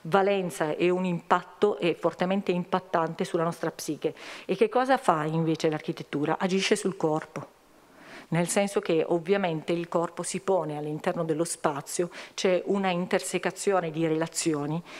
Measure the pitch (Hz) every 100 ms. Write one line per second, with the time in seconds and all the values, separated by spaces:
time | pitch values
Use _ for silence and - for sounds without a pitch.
0 | 160 196 196 196 175 - 156 - 175 180
1 | 185 170 - 180 - - 208 - 170 165
2 | 165 - 180 196 196 180 170 185 - 175
3 | 165 165 185 170 165 165 160 - - 143
4 | 156 - - - - 185 214 247 254 262
5 | - 160 156 165 160 156 160 151 - 151
6 | 151 143 151 160 190 190 190 208 196 175
7 | 160 156 - 143 - _ _ - - -
8 | - - - 165 170 208 196 202 - 165
9 | - 170 160 202 185 156 - 170 165 175
10 | 170 - 170 180 - 185 151 151 151 151
11 | 185 165 160 156 170 - 165 143 - -
12 | 175 - - - 196 180 - 196 190 175
13 | 180 190 - 180 185 185 202 185 165 156
14 | 160 156 165 - 170 151 147 165 -